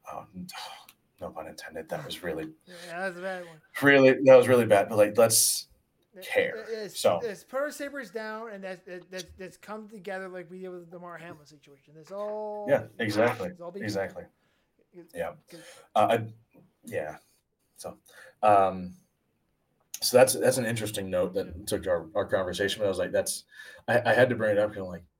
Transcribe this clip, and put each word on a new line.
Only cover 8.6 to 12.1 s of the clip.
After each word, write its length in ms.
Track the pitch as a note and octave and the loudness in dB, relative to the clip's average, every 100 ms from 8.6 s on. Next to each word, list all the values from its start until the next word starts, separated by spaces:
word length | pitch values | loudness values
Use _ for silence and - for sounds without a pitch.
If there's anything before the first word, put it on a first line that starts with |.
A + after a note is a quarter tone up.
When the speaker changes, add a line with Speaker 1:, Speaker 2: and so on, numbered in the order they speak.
Speaker 2:
that's, 200 | F#3+ F#3 F#3 | -12 -14 -14
that, 240 | F3+ F3 | -16 -14
that's, 140 | F#3 F3 - | -14 -14 -16
that's 200 | F#3 - | -18 -18
come 300 | - G#3+ G#3+ | -14 -14 -14
together 400 | A3 F3+ F#3+ F#3+ | -16 -10 -10 -10
like 220 | F#3 E3 | -12 -14
we 80 | F#3 | -14
did 120 | F#3 | -14
with 200 | F3+ E3+ | -14 -16
the 80 | F3 | -18
Damar 200 | F3 E3+ | -16 -16
Hamlin 280 | E3 E3 C#3+ | -16 -18 -20
situation. 480 | D3+ C#3+ C#3 _ D#3 | -20 _ -20 _ -20
That's 160 | D#3 | -16